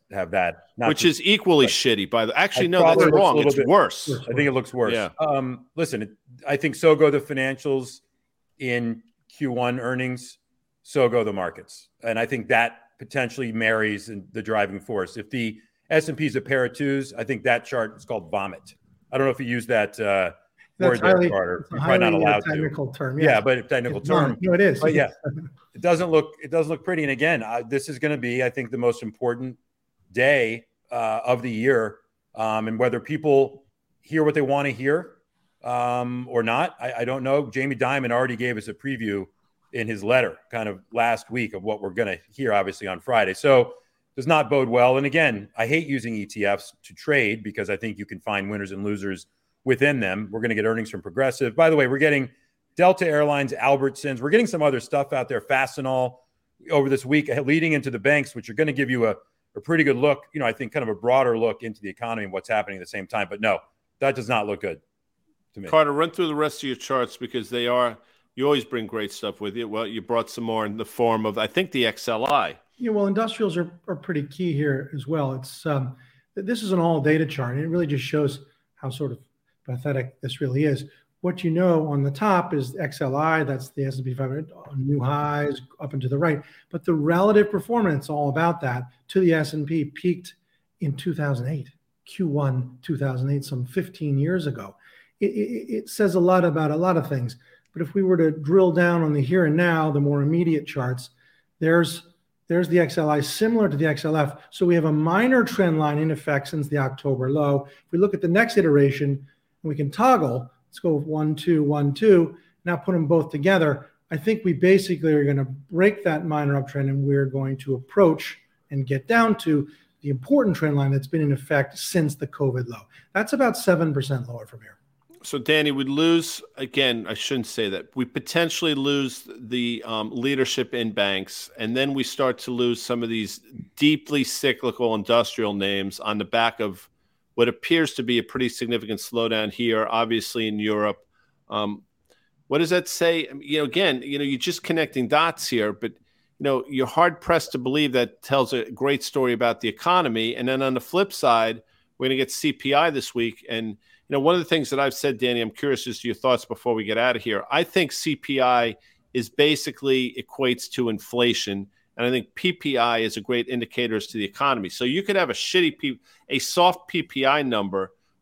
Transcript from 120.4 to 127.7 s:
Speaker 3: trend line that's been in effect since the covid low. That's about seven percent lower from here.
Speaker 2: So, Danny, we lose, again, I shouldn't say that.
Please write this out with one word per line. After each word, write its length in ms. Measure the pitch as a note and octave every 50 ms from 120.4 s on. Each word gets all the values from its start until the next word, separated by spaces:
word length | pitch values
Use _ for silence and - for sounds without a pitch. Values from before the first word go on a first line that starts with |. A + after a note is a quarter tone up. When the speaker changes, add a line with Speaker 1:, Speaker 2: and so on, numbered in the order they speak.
| A#3 G3+ D#3+
Speaker 3:
trend 180 | - D#3+ D3+ C#3+
line 160 | C#3+ C#3 C3+
that's 160 | C#3 C3+ C#3
been 140 | - - D#3+
in 100 | D3+ C#3+
effect 480 | C#3+ - - - D#3 C#3 C3+ - - -
since 380 | - - - F3 D#3 C#3+ C#3+
the 100 | - D3
covid 400 | - - - C#3+ C3 A#2+ B2+ B2
low. 140 | A#2+ A2+ G#2+ - _ _ - _ _
That's 200 | - G3 G#3+ A3
about 240 | D4 C4 C4 A#3 A#3
seven 380 | - - G3 F3 D#3 E3+ D#3 C#3
percent 340 | C#3 B2 C#3 C3+ B2 B2+ A#2+
lower 160 | A#2+ A#2 A2
from 160 | - - A2+
here. 140 | A2 - - _ _ _ _ _ _ _ - _
Speaker 2:
So, 140 | - - -
Danny, 340 | C3+ A#2+ D#3+ D3+ D#3 D3 D3
we 140 | C3+ C3+ C3+
lose, 560 | C3+ C#3 D3 D#3+ E3 E3 E3+ D#3+ - - - - - _
again, 480 | - C3+ B2+ - C#3 C3+ B2+ A#2 A2+ G2
I 60 | F2
shouldn't 340 | A2 - - - C#3 B2+ A2
say 220 | - - A#2 A2
that. 260 | G2